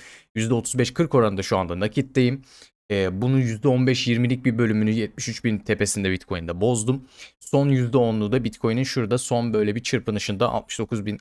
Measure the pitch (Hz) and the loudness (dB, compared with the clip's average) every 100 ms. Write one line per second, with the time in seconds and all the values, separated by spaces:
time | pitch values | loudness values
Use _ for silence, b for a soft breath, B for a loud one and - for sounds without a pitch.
0 | B B B 110 113 120 - 127 120 - | B B B -4 0 0 -2 -2 -2 0
1 | 165 135 110 98 95 98 87 87 107 - | 2 4 2 0 0 0 0 -2 -2 -2
2 | 135 135 123 135 B B B _ - 101 | -2 2 2 0 B B B _ -4 0
3 | 95 92 123 135 120 107 143 127 127 127 | 0 0 2 2 2 0 2 2 2 2
4 | 123 117 123 127 127 113 117 107 107 113 | 0 2 2 0 0 2 2 2 2 0
5 | 104 - 120 110 117 104 - 104 104 104 | -2 -6 -10 -4 -2 -4 -2 0 0 0
6 | 95 95 - 90 85 87 110 120 107 131 | 0 -2 -4 -6 -6 -2 0 0 0 -2
7 | 131 B B B - 135 143 131 120 127 | -4 B B B -2 0 2 2 2 2
8 | 117 110 104 131 113 - 113 113 131 131 | 2 2 0 0 -2 -2 -2 0 -2 -2
9 | 107 127 - 120 117 107 104 110 - 123 | -2 -2 0 -2 0 0 0 -2 -2 -4
10 | - 104 - 98 120 117 - - 110 113 | -2 -4 -4 0 0 0 -6 -8 -4 -4
11 | 101 101 | -4 -6